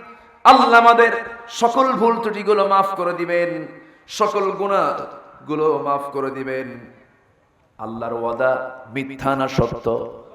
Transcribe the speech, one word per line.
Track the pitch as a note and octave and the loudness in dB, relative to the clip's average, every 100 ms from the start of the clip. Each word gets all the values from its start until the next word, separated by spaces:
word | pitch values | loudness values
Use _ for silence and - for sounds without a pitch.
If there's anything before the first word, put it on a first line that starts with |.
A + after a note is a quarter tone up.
| - - - - | -16 -20 -20 2
আল্লাহ | A#3+ C4+ B3 A#3 | 4 6 6 6
আমাদের | A#3 A#3 A#3 A3+ - - - | 6 6 4 2 -6 -12 -14
সকল | - A#3 A#3+ C4 | -2 0 2 2
ভুল | G#3+ A3+ A3+ | 2 2 2
ত্রুটিগুলো | G#3+ G3+ G3+ G#3 G3 | -2 -2 2 2 4
মাফ | G3 G3 | 2 2
করে | F#3+ F3 | -2 -4
দিবেন, | E3+ E3+ F3 E3+ D#3+ D#3 - - _ - | -4 -2 0 -2 -4 -10 -16 -20 _ -14
সকল | - G#3 G3+ G3 | -2 0 0 -2
গুনাহগুলো | F#3 G3 G3 D3 D#3 - - - - C3 D3+ D#3 D3 | -2 0 2 0 -2 -8 -14 -20 -16 -6 0 0 0
মাফ | C#3+ C#3 | 0 -2
করে | C#3 C3+ C3+ | -4 -6 -4
দিবেন। | C3 C3 C3 B2+ A#2 A#2 - _ _ _ _ _ _ _ - | -6 -6 -6 -8 -12 -20 -20 _ _ _ _ _ _ _ -14
আল্লাহর | A2 A2+ A#2 | -12 -8 -6
ওয়াদা | A#2 A#2 A#2 B2+ B2+ B2+ - A2+ | -4 -4 0 2 0 -4 -12 -10
মিথ্যা | B2+ C3+ C3+ C3+ C3+ | -8 -8 -4 -2 0
না | C3 | 0
সত্য? | - A#2+ A#2 A#2 A2+ A2+ A2+ - | 0 0 -2 -2 -2 -4 -12 -20